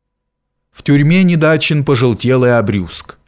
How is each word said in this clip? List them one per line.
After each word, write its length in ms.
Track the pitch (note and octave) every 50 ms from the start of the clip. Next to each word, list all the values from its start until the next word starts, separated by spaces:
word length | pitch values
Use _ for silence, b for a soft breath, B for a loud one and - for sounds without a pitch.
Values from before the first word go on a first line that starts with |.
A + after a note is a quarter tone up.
| _ _ _ _ _ _ _ _ _ _ _ _ _ _
В 100 | _ -
тюрьме 400 | - - C#3+ C#3+ D3 D3+ E3+ F#3
Недачин 640 | F#3+ F3+ F3 D#3+ D3+ D#3 D#3+ D3 - - D#3+ D3 C3+
пожелтел 580 | D3 C#3+ A#2 C3 B2 A2+ F#2+ - A#2+ B2+ B2+ B2+
и 60 | B2
обрюзг. 680 | A#2+ A#2 G#2+ G2 G2+ G2+ F2+ E2 - - - - - - _